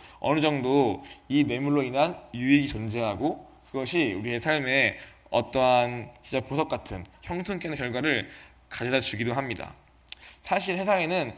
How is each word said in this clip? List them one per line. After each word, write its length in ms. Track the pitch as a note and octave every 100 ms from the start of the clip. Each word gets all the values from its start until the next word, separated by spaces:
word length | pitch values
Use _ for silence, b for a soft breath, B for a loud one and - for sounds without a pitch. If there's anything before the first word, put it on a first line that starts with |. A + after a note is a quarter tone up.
| B B
어느 200 | B2 D3+
정도 640 | D3+ C#3+ B2+ C#3+ B2 F2+ B B -
이 140 | C#3
뇌물로 400 | C#3+ B2 C#3+ C#3+
인한 340 | B2+ C3 D#3+ F3 -
유익이 360 | A#2+ B2+ C#3+ C#3
존재하고, 800 | - A2 A2+ A2 G2 D3+ - - - -
그것이 460 | C3+ B2+ F3 C3+
우리의 260 | F#2+ A2+ A#2
삶에 540 | D#3+ D#3 C3 C3+ A#2 B B B -
어떠한 800 | A#2 A#2+ C3+ B2+ B2 A#2+ A#2+ A2 -
진짜 240 | - C3 -
보석 220 | C#3+ D#3
같은 360 | A2+ - F#2+ F2 -
형통케 440 | - F3 F#3 F#3 E3
하는 100 | C#3+
결과를 540 | B2 A#2+ D3+ B2 B B B B -
가져다 320 | - B2 C3+
주기도 340 | A#2+ G#2 A#2
합니다. 400 | B2 C3 F2 - - _ _ - B B B
사실 320 | - F#3+ F#3 F3+
세상에는 580 | G3 F#3+ D#3+ F#3 B2+